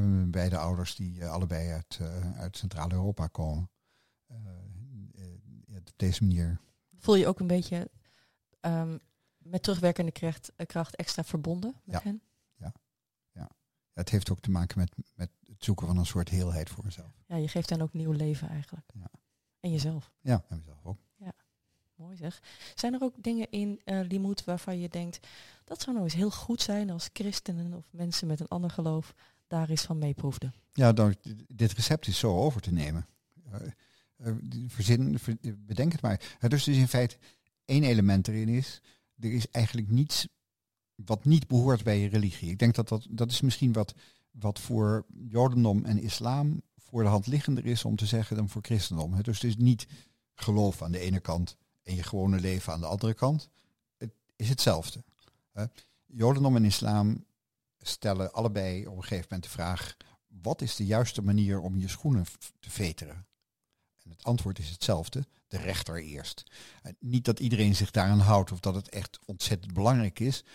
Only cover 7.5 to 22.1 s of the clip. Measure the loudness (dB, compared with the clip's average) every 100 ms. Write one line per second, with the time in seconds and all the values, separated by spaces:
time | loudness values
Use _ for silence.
7.5 | 0 0 -6 -8 -14 _ _ _ _ _
8.5 | _ -2 -2 -2 -6 -14 _ _ _ -6
9.5 | -4 0 2 2 2 -2 -2 -4 -4 -10
10.5 | -12 -6 -4 -4 -6 -6 -4 -4 -4 -2
11.5 | -4 -4 -8 -6 -4 -2 -6 -10 _ _
12.5 | _ -12 -12 _ _ _ _ _ -18 -18
13.5 | _ _ _ _ -8 0 0 2 -2 0
14.5 | 2 2 0 -2 -4 -16 -10 -10 -12 _
15.5 | -6 -2 -2 2 2 2 0 0 0 0
16.5 | -2 -6 -8 -10 -12 -16 -20 _ -6 -4
17.5 | -4 -4 -2 -4 -4 -2 0 0 -2 -6
18.5 | -8 -10 -14 -18 -18 -18 -18 _ _ _
19.5 | _ -4 -2 -2 -4 -10 _ 2 2 0
20.5 | -10 -12 -16 -12 -12 _ _ -18 -18 _
21.5 | _ _ _ _ -20 -20